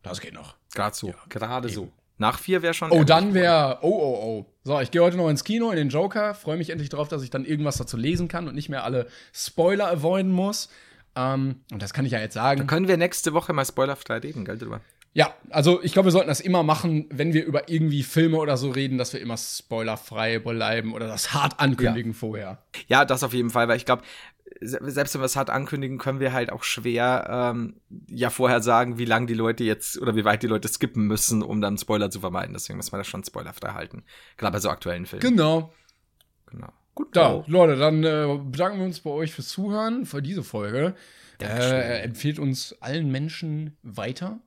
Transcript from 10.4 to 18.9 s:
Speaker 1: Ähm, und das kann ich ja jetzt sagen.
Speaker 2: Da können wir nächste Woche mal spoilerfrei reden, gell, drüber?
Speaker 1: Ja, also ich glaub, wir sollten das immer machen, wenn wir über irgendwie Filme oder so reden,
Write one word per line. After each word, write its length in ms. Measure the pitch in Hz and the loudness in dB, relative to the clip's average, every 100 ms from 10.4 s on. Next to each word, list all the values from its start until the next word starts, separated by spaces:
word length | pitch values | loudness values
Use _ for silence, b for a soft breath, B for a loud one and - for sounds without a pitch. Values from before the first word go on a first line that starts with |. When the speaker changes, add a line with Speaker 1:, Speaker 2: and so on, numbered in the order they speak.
| 196 214 - b b b b | 0 -2 -8 b b b b
Speaker 1:
Ähm, 460 | 123 127 135 135 127 - | -4 -2 0 -2 -4 -10
und 120 | 107 | -10
das 100 | 101 | -6
kann 140 | - 143 | -2 -2
ich 60 | |
ja 80 | 113 | -2
jetzt 140 | 107 | -4
sagen. 260 | 110 127 139 | 0 2 2
Speaker 2:
Da 60 | 139 | 2
können 220 | 156 190 | 2 4
wir 80 | 175 | 4
nächste 380 | 175 - 165 | 2 0 0
Woche 180 | 156 - | 0 0
mal 140 | 151 131 | -2 -2
spoilerfrei 520 | - 135 135 - 113 | 0 0 -2 -4 -6
reden, 280 | 139 147 95 | -6 -10 -8
gell, 100 | 110 | -8
drüber? 240 | 113 110 - _ _ | -10 -12 -14 _ _
Speaker 1:
Ja, 220 | - 147 - - | 2 2 2 -2
also 340 | 156 147 175 | 2 4 4
ich 120 | 175 | 4
glaub, 100 | 190 | 4
wir 80 | 190 | 6
sollten 160 | 175 156 | 6 4
das 120 | 143 | 0
immer 220 | 185 180 | 2 2
machen, 440 | 156 156 175 156 151 | 4 2 2 0 -2
wenn 220 | 135 160 | -2 2
wir 120 | 156 156 | 2 2
über 240 | 147 - | -2 0
irgendwie 320 | 160 156 143 | 2 2 2
Filme 340 | 127 160 160 156 | 0 2 4 4
oder 220 | 151 131 | 0 0
so 120 | 139 | 0
reden, 280 | 127 135 | -2 -2